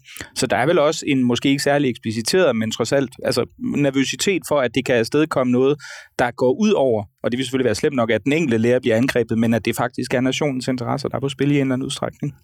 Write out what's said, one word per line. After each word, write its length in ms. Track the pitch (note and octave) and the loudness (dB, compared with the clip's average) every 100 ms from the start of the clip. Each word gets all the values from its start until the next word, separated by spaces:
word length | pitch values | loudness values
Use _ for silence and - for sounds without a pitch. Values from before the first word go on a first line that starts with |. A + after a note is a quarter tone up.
| - - - | -12 -16 -10
Så 120 | - B2 | -4 0
der 100 | G2+ | 2
er 100 | C3+ | 2
vel 120 | F3+ | 4
også 260 | D3 D#3+ - | 2 0 -2
en, 180 | C3+ | 0
måske 240 | B2 A#2+ C#3+ | 2 0 0
ikke 140 | C#3+ | 0
særlig 280 | C#3+ C#3+ C#3 | 2 2 0
ekspliciteret, 640 | A#2 A#2 A2 A2+ F#3 E3+ A2+ | -2 -6 -6 0 2 2 2
men 140 | A2 | -2
trods 220 | - A#2 | -4 0
alt, 180 | C#3 B2+ - | 0 -2 -4
altså, 220 | - A#2+ A#2 - | -4 -2 -4 -6
nervøsitet 840 | - C#3 C#3+ C3+ C3 C3+ - F3+ - | -4 0 0 0 -2 -2 -2 -2 0
for, 120 | D3 | 0
at 140 | B2 | 0
det 100 | C3+ | -2
kan 100 | B2 | 0
afstedkomme 580 | A#2+ A2+ D3 D#3 D3 B2+ | 0 2 2 2 0 2
noget, 260 | B2 C3+ D3 - - - - | 4 4 0 -6 -20 -8 -2
der 120 | A#2+ | -2
går 220 | - B2+ D#3+ | 2 0 2
ud 100 | G#3+ | 2
over, 340 | G3+ C3+ G#2+ G2+ _ | 2 2 0 -4 _
og 100 | A2+ | -4
det 60 | A#2+ | -4
vil 80 | B2 | -2
selvfølgelig 180 | C3 | 0
være 100 | B2 | 0
slemt 220 | G#2 D3+ C#3 | 0 0 0
nok, 140 | A2+ | 0
at 140 | A2 | 0
den 80 | C3+ | 0
enkelte 260 | D#3 D#3+ A2+ | 0 2 2
lærer 220 | A#2 B2+ | 2 2
bliver 160 | B2+ A2 | 2 2
angrebet, 420 | C3 B2 A2+ A2+ | 2 0 0 0
men 160 | A2+ | 2
at 100 | A#2 | 0
det 120 | A#2 A2+ | 0 -4
faktisk 380 | B2 - B2+ | -4 -4 -2
er 60 | B2+ | 0
nationens 480 | C3 C3 D3+ B2+ B2+ | 0 0 -2 -2 -4
interesser, 400 | B2+ A#2+ C3+ C3 | -4 -2 -4 -4
der 80 | A#2+ | -4
er 40 | |
på 80 | C3+ | -4
spil 220 | C3+ C#3+ | -2 0
i 40 | |
en 60 | C#3+ | 2
eller 140 | C3+ | 0
anden 120 | B2+ C3+ | -2 -4
udstrækning. 480 | - - - D3 - | -6 -6 -6 -10 -10